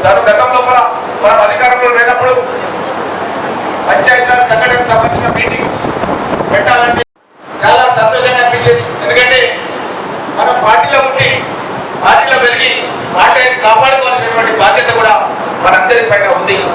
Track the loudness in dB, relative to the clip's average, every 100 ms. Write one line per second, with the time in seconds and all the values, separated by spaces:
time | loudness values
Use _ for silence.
0 | 2 2 2 2 2 0 2 2 0 -2
1 | -8 0 2 4 2 2 2 2 2 2
2 | 2 2 2 0 -2 -6 -8 -8 -8 -8
3 | -8 -8 -6 -6 -6 -6 -6 -6 -2 0
4 | 2 2 2 2 2 2 0 0 0 0
5 | 0 -2 -4 -2 -4 -4 -6 -6 -6 -6
6 | -6 -6 -6 -6 -2 -2 2 2 2 0
7 | -4 _ _ _ -18 -4 2 2 2 2
8 | 2 2 0 2 0 2 2 2 0 -6
9 | -2 0 2 2 0 -2 -8 -8 -8 -10
10 | -10 -10 -8 -2 0 2 2 2 2 0
11 | 0 0 0 -2 -6 -8 -8 -10 -8 -4
12 | 2 4 4 2 2 0 0 -2 -4 -8
13 | -6 0 2 4 2 2 2 4 4 2
14 | 0 -2 -2 -2 -2 0 2 2 0 0
15 | 2 2 0 -6 -8 -2 0 2 2 2
16 | 2 0 2 0 0 -2 -2